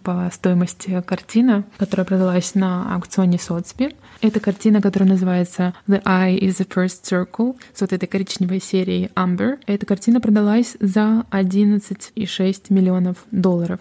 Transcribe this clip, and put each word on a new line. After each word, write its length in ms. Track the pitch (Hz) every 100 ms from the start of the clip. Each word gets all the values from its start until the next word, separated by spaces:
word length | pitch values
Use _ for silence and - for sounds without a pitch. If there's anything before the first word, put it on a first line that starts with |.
по 260 | - 180 180
стоимости 680 | - 185 180 180 - - 180 180
картина, 560 | 185 - 220 254 208 202 -
которая 260 | 196 -
продалась 520 | 185 190 185 180 175 196
на 360 | 190 180 185 180
аукционе 420 | - - 185 175
Сотсби. 560 | - 170 - - 277 - - -
Это 200 | 220 214
картина, 420 | 208 190 220 208
которая 260 | 196 190 190
называется 640 | 190 185 180 175 - 180 180 -
The 160 | 196
Eye 340 | - 185 185 185
is 160 | 190 180
the 80 | 190
First 380 | 185 185 -
Circle, 500 | - 180 180 - 240 254 -
с 80 | -
вот 100 | 196
этой 160 | 185 185
коричневой 520 | 196 190 - 180 190
серией 500 | - 190 185 180 180
Amber. 440 | - 185 180 208 285 -
Эта 180 | 202 202
картина 340 | 190 - 240
продалась 560 | 226 208 208 220 233 -
за 440 | 202 196 214 220 233
одиннадцать 800 | 196 185 190 208 208 - 190 - -
и 100 | 190
шесть 420 | - 190 190 -
миллионов 460 | 190 185 185 180 180 -
долларов. 480 | 196 180 175 170 180